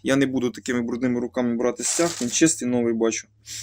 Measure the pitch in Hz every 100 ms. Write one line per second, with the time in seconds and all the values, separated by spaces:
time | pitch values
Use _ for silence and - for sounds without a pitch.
0 | 123 135 135 131 123 - - 123 117 120
1 | 127 120 120 131 123 117 123 117 123 -
2 | 170 - 120 - 160 - 123 123 117 113
3 | 113 110 - _ - -